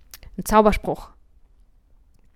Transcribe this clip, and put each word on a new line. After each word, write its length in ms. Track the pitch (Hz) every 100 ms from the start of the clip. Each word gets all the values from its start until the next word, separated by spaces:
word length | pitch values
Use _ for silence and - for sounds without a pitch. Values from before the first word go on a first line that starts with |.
| - - - -
ein 80 | -
Zauberspruch 640 | 214 214 - - 151 - - _ _ - _ _ _ _ _ _ _ _